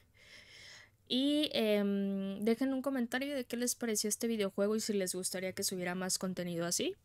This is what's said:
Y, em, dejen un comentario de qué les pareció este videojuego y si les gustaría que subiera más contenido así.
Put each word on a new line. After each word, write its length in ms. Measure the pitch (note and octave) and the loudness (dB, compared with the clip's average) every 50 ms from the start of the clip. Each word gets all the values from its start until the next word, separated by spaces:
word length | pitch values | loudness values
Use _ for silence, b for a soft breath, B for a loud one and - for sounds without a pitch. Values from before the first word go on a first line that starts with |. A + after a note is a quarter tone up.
| B B _ B B B B B B B B B B B B B B B B B _ | B B _ B B B B B B B B B B B B B B B B B _
Y, 420 | - A#3 B3+ C4+ C#4+ D4 D4 D4+ - - | -2 0 2 2 4 4 2 2 0 0
em, 840 | - A3+ G#3+ G#3 G#3 G3+ G3+ G3+ G3 G3 G3 G3 G3 G3 G3 G3 G3+ | 2 2 4 4 4 4 2 2 2 0 0 0 -2 -2 -4 -4 0
dejen 320 | G#3 A3+ A3+ - C4 C4+ C4+ | 2 2 2 2 2 0 0
un 80 | C4 | 0
comentario 540 | B3+ C#4 C4+ B3+ A#3 A#3 - B3+ C#4 C#4+ D4 | 0 0 0 0 0 0 -2 -2 -2 -2 -4
de 100 | C4 B3 | -4 -4
qué 120 | - B3 | -4 -2
les 180 | A#3+ B3 A#3+ - | -2 0 0 -2
pareció 320 | - B3 A#3 G#3+ - - G#3 | -2 -2 0 0 0 0 0
este 180 | - - A#3+ | 0 0 0
videojuego 480 | A#3 A3+ G#3+ G3 G3 - - G3+ G#3 G#3+ | 0 2 2 0 0 2 2 2 2 2
y 40 | A3 | 2
si 140 | - - G#3 | 0 0 0
les 220 | G3+ F#3 F#3 - | 0 0 0 -2
gustaría 380 | F3+ F#3 - - F3+ F#3 F#3 F#3 | -2 -4 -4 -4 -4 -4 -4 -2
que 100 | - G3 | -2 -2
subiera 320 | - G3 F3+ F3 F3+ F3+ | -2 0 -2 -2 -2 -2
más 240 | F#3 F3+ F#3 - - | -2 0 0 0 0
contenido 460 | F#3+ F#3 F3+ - F3 F3 F3 E3 E3+ | 0 -2 -2 -2 -2 -2 -2 -2 0
así. 300 | E3+ - - B3 F4+ G4 - | 0 2 0 0 0 -2 -6